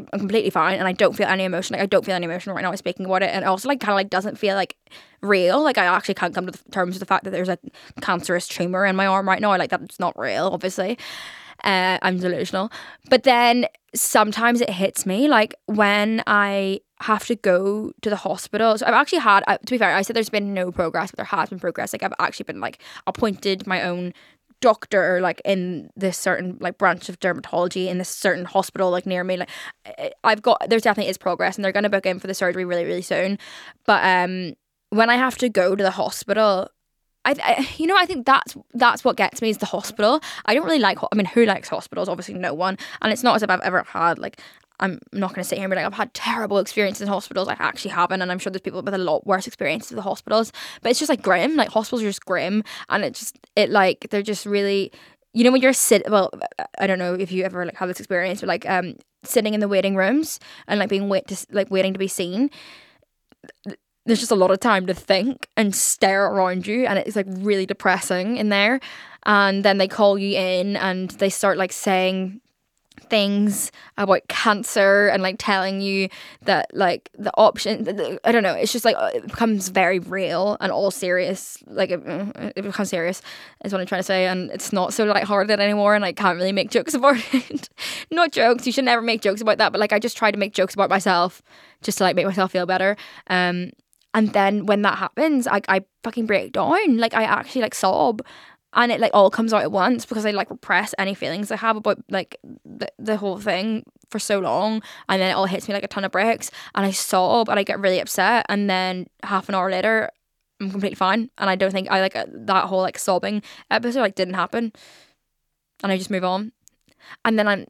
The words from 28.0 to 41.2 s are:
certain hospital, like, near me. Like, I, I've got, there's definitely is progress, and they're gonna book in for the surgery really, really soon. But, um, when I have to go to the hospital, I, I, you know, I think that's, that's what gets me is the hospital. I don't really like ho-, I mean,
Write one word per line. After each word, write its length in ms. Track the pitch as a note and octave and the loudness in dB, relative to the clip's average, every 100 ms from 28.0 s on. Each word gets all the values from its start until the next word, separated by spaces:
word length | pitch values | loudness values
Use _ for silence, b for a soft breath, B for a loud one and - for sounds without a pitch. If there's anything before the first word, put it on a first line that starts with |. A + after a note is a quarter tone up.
| F3+ | -6
certain 360 | - G3 F3 | -2 0 0
hospital, 480 | F3+ G3 F#3+ - F#3+ | -2 -2 -2 0 0
like, 140 | F3+ F#3+ | 0 -2
near 180 | F3+ | -4
me. 140 | F#3 F#3 | -2 -4
Like, 120 | F#3 B B B | -6 B B B
I, 280 | - - - - | -18 -10 -10 -2
I've 180 | - G#3+ | 0 2
got, 220 | B3 - - | 2 2 2
there's 140 | A3+ | 2
definitely 280 | A3 G#3 G3+ | 2 0 -2
is 80 | F#3 | -2
progress, 380 | F#3+ F3+ F3+ F#3+ | -2 0 -2 -2
and 80 | |
they're 80 | G3 | -2
gonna 180 | G3+ G3+ | 0 0
book 160 | G3 F#3+ | 0 -2
in 140 | F#3 | -4
for 80 | F#3+ | -6
the 60 | |
surgery 300 | F#3+ F3+ F#3 | -4 -2 -2
really, 200 | F3+ F3 | -2 -2
really 180 | E3+ F3 | -2 -4
soon. 380 | F3+ F3+ F#3+ G3+ B B B B - | -4 -2 -2 -4 B B B B 2
But, 180 | G3+ | 4
um, 500 | F#3 F#3 F3+ F#3 F3 - _ _ - | 4 4 2 -4 -8 -12 _ _ -2
when 200 | G#3 A#3 | 2 4
I 60 | B3 | 4
have 200 | B3+ - | 2 0
to 100 | B3 | 0
go 260 | G3+ F3+ | 2 2
to 80 | G3 | 2
the 80 | F#3+ | 0
hospital, 800 | F#3 - - - G3+ G#3+ F#3 - _ _ _ _ _ | 0 -4 -4 -2 2 4 2 -2 _ _ _ _ _
I, 100 | - C#4+ | 0 2
I, 260 | - - C4+ - | 2 0 0 -2
you 120 | E4 | 2
know, 80 | G4 | 2
I 80 | F4+ | 2
think 180 | D#4+ | 0
that's, 320 | A#3+ C4+ - - - | 2 2 0 -14 -8
that's 300 | A#3+ A#3+ - | 2 4 4
what 140 | B3+ - | 0 2
gets 260 | G3 - | 0 0
me 80 | A3 | -2
is 80 | G#3 | -2
the 80 | G3+ | -4
hospital. 540 | F#3+ - - G#3+ D4+ B B - | -6 -6 0 2 2 B B 0
I 80 | |
don't 100 | B3 | 2
really 140 | D#4+ D#4 | 2 2
like 200 | G3+ - | 2 0
ho-, 100 | - | -2
I 60 | |
mean, 100 | G#3+ | 0